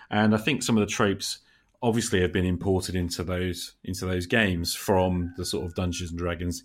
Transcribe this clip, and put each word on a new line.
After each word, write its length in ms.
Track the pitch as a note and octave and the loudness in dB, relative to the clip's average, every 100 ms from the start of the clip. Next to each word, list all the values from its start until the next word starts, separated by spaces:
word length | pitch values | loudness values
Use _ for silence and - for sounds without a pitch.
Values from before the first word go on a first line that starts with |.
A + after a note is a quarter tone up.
| - | -2
And 220 | G#2+ G#2+ | 2 4
I 60 | G#2+ | 4
think 240 | C3 C#3 | 2 -2
some 140 | - A2 | 2 2
of 40 | |
the 120 | G#2 | 2
tropes 460 | - G#2 F#2+ - - _ _ _ - | 2 2 2 -4 -10 _ _ _ -4
obviously 360 | A#2+ A2+ A2 F#2+ | 0 0 2 2
have 120 | F2+ | 2
been 120 | F#2 | 2
imported 500 | F2+ F2 F#2 F#2 F2+ | 0 0 0 0 0
into 300 | F2+ F2 - | -2 -2 -4
those, 480 | E2+ F2+ F#2 F2 - _ | -4 -2 -4 -6 -10 _
into 240 | - F#2+ F#2 | -10 -6 -2
those 200 | F2+ F2 | -2 0
games 460 | A#2 G2+ F2 E2+ | 2 2 0 -2
from 640 | - - F#2+ F#2 F2+ F2 F2+ | -2 2 4 4 2 -2 -6
the 80 | |
sort 220 | F2 - F2 | -4 -4 -4
of 80 | |
Dungeons 360 | G2 F2+ E2 F2 | -2 -2 -2 -6
and 80 | E2+ | -4
Dragons 420 | F2 E2+ F2 E2+ | -4 -4 -4 -6